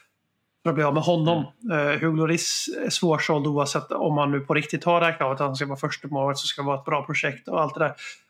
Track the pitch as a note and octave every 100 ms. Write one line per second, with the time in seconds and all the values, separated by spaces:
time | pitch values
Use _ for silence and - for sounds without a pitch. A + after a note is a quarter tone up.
0 | _ _ _ _ _ _ E3 D3 D3 D3+
1 | D#3+ E3+ D#3 E3 C#3 - A#3+ D#3 D3 D3
2 | D#3+ D#3 D#3 E3 - - - - A#3+ -
3 | E3+ D3+ - D3+ D3 C#3+ C#3 D3+ C#3 -
4 | E3 D3 C#3+ C#3+ C3+ D3+ D3 D#3+ F3 E3+
5 | E3+ D#3+ C3+ C3+ C#3+ C3+ C#3+ C3+ D3 -
6 | C#3 C#3+ C#3 C#3 - - C#3 C#3 - D3
7 | C#3+ C#3+ D3+ C#3 - E3+ D3 D3+ D3+ -
8 | - -